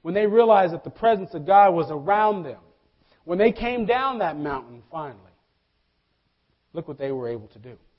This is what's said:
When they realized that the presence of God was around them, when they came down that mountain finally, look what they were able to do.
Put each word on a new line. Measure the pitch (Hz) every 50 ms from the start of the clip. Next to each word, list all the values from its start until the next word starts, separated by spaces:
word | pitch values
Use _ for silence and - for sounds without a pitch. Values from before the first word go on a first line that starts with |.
When | _ 165 180
they | 202 214
realized | 208 202 226 233 226 220 196 190 170 165
that | 156 -
the | 143
presence | - - 214 226 226 196 190 - -
of | 160 147
God | 160 196 202 202 196 175
was | 170 156 139
around | 151 147 139 180 202 208 214 214 208 190 165
them, | 139 113 - _ _ _ _ _ _ _ _ _ _ _ _ _
when | 160 180
they | 190 208 240
came | - - 214 240 247 240 220
down | 196 233 254 262 269 269 226
that | 196 165 151
mountain | 151 147 147 202 247 - 120 120 120 117 _
finally, | - 160 151 143 117 98 92 90 _ _ _ _ _ _ _ _ _ _ _ _ _ _ _ _ _ _ _ _ _ _ _ _ _ _ _ _ -
look | 165 160
what | - 143
they | 131 139 139
were | 135 131 123 117
able | 117 113 104 107
to | _ 107
do. | 107 127 113 _ _ _ _